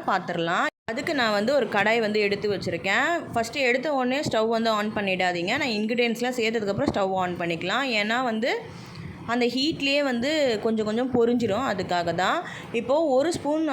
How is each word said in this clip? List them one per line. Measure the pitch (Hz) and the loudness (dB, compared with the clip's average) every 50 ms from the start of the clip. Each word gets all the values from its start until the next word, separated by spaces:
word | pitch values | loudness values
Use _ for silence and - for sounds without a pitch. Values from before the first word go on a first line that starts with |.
| 349 - | 0 0
பார்த்துடலாம். | 208 185 175 185 165 170 165 170 175 208 269 302 - _ _ - 226 | 0 0 0 -2 -2 -2 0 0 2 2 0 0 -4 _ _ -6 -6
அதுக்கு | 254 - - 320 269 240 | -4 -2 -2 0 0 2
நான் | 220 208 202 | 2 2 2
வந்து | 214 233 294 | 2 2 2
ஒரு | 285 226 196 - | 2 2 2 2
கடாய் | 208 202 214 226 240 220 | 2 4 4 4 4 2
வந்து | 208 208 214 208 | 2 2 2 2
எடுத்து | 202 202 202 214 208 202 | 2 0 0 0 -2 -2
வச்சிருக்கேன். | 180 180 185 170 165 170 190 202 233 269 311 339 330 - - - | -2 -2 -4 -4 -2 0 0 2 2 2 2 0 -2 -4 -4 -2
ஃபஸ்ட்டு | 233 226 226 - 294 269 240 | -2 -2 -2 -2 0 2 2
எடுத்த | 240 262 247 320 285 262 | 2 2 0 0 0 0
உடனே | 254 247 254 285 302 233 | 0 0 0 0 0 0
ஸ்டவ் | - 220 220 226 233 226 | 0 2 2 2 2 2
வந்து | 226 233 220 | 2 2 2
ஆன் | 208 208 214 220 214 | 2 0 -2 -2 -2
பண்ணிடாதீங்க. | 202 196 185 185 185 180 175 175 170 190 233 294 302 | -2 0 0 2 0 0 0 0 -2 -2 0 0 0
நான் | 262 220 208 | -2 0 -2
இன்கிரீடியன்ட்ஸ்லாம் | 214 220 240 233 240 233 220 226 240 254 254 247 | -2 0 0 2 2 0 0 0 -2 -2 0 0
சேர்த்ததுக்கப்புறம் | 220 220 226 233 214 196 196 208 277 285 - | 0 0 0 0 -2 -2 0 -2 -2 -2 0
ஸ்டவ் | 202 196 190 190 185 185 | -2 0 0 0 0 -2
ஆன் | 180 175 175 175 | -2 -2 -4 -4
பண்ணிக்கலாம். | 170 170 160 175 180 202 247 277 262 233 214 208 | -4 -4 -2 -2 -2 -2 -2 -2 0 0 0 0
ஏன்னா | 214 226 247 262 247 | 0 0 -2 -2 -2
வந்து | 220 220 226 294 403 480 480 - - - - - - - - - - - - - | -2 -2 -2 -2 -2 -2 -6 -10 -14 -16 -16 -16 -14 -14 -12 -12 -12 -12 -6 -4
அந்த | 233 247 240 240 233 | -2 0 0 0 0
ஹீட்லேயே | 262 277 311 330 - 277 277 277 294 285 | 0 0 -2 -2 -2 0 0 2 2 2
வந்து | 269 240 233 233 285 320 311 285 254 226 208 - | 0 0 0 0 0 2 2 2 2 2 0 0
கொஞ்சம் | 226 226 220 214 | 0 0 0 0
கொஞ்சம் | 214 214 233 262 254 247 | 0 0 0 0 2 2
பொரிஞ்சிடும், | 240 233 233 240 247 240 220 190 226 269 247 208 | 4 4 4 4 2 2 0 0 0 0 0 -2
அதுக்காக | 185 175 160 175 175 170 170 165 175 | -2 -2 0 0 0 0 0 0 2
தான். | 185 208 269 330 349 - - - - - - 233 | 2 2 2 0 -2 -6 -10 -12 -10 -6 -6 -4
இப்போது | 202 233 269 311 330 302 254 | 0 2 2 2 4 4 4
ஒரு | 254 285 339 339 | 4 2 2 0
ஸ்பூன் | - - 285 302 311 320 302 | -2 -2 -2 0 0 0 0